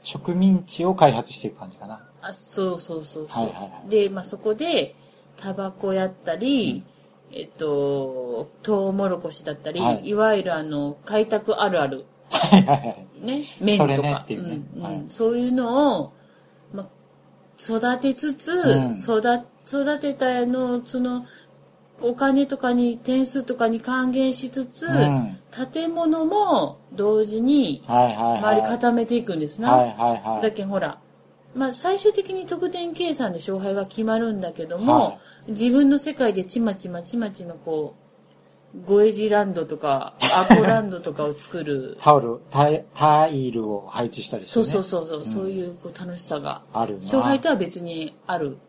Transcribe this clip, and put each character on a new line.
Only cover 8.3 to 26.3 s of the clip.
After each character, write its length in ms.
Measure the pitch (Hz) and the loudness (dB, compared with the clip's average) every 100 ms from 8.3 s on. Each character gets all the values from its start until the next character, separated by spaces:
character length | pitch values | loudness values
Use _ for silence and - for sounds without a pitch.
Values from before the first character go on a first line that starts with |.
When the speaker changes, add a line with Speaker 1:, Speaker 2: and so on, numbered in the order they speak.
| 117 165 _ | -8 -8 _
Speaker 2:
ト 260 | - 208 196 | -2 -2 0
ウ 40 | |
モ 160 | 196 196 | -2 -2
ロ 100 | 175 | -4
コ 120 | 170 | -8
シ 140 | - | -10
だ 80 | - | -10
っ 40 | 147 | -10
た 160 | 156 | -8
り、 80 | 170 | -2
Speaker 1:
は 120 | - | 0
い。 160 | 202 190 | -2 -2
Speaker 2:
い 60 | |
わ 200 | 208 220 | 0 2
ゆ 100 | 208 | 2
る 100 | 185 | 0
あ 80 | 160 | -4
の、 340 | 156 147 143 143 | -4 -4 -4 -8
開 220 | - 214 220 | -2 0 2
拓 340 | 214 214 - | -2 -2 0
あ 80 | 208 | 2
る 140 | 175 | 2
あ 40 | 139 | 0
る。 200 | 135 - _ _ | -4 -12 _ _
Speaker 1:
は 260 | 160 165 190 | -2 8 8
い 60 | |
は 120 | 185 | 8
い 40 | 139 | 2
は 60 | 123 | 0
い。 200 | - - - | -10 -18 -12
Speaker 2:
ね、 220 | 220 277 294 - | -8 -6 -8 -4
麺 180 | 196 208 | 0 4
と 80 | 147 | 4
か。 100 | 139 | 2
Speaker 1:
そ 60 | |
れ 60 | 143 | 0
ね 100 | 139 | -4
っ 40 | - | -6
て 80 | |
い 20 | 110 | -8
う 100 | 175 | -8
ね。 120 | 156 139 | -10 -12
Speaker 2:
う 40 | - | -12
ん、 0 | |
う 20 | |
ん。 20 | |
Speaker 1:
は 100 | 170 | -10
い。 120 | 151 151 | -10 -10
Speaker 2:
そ 240 | - 226 | -2 0
う 60 | 240 | 0
い 100 | 247 | 0
う 40 | |
の 480 | 254 240 254 294 202 | 0 0 2 2 2
を、 120 | - - _ _ _ _ _ | -4 -12 _ _ _ _ _
ま、 160 | 196 190 _ _ _ _ _ _ - | -14 -14 _ _ _ _ _ _ -14
育 420 | - 226 247 254 | -4 0 0 0
て 140 | 269 | 0
つ 180 | 254 302 | -2 -4
つ、 180 | 269 - | -6 -4
Speaker 1:
う 280 | 359 311 135 | 0 4 4
ん。 140 | 127 | 2
Speaker 2:
育-、 260 | 117 196 220 233 240 - _ - | -4 -2 0 2 0 -2 _ -6
育 340 | 277 277 294 | -2 -2 -2
て 140 | 294 | -4
た 320 | 277 254 247 240 | -2 -2 0 0
の、 400 | 254 254 247 247 | 0 -2 -4 -4
そ 140 | 254 | -4
の、 260 | 247 247 247 - _ _ _ _ _ - | -2 -4 -8 -20 _ _ _ _ _ -4
お 140 | 240 | -4
金 320 | 240 269 269 277 | 2 4 4 2
と 120 | 277 | 0
か 140 | 254 | 0
に、 260 | 240 240 233 | 2 2 0
点 280 | - 262 262 | 0 0 0
数 160 | 277 | -2
と 140 | 254 254 | -6 0
か 120 | 226 | 0
に 120 | 226 | 0
還 300 | 247 262 254 | -2 -2 0
元 240 | 254 262 | 2 0
し 160 | 247 262 | -2 -8
つ 160 | 269 254 | -8 -10
つ、 200 | - - | -8 0
Speaker 1:
う 20 | |
ん。 500 | 139 147 139 110 95 _ - - | 4 4 2 -2 -8 _ -10 -8
Speaker 2:
建 200 | - 330 | -4 -4
物 340 | 330 330 320 | 0 0 2
も 520 | 320 | 2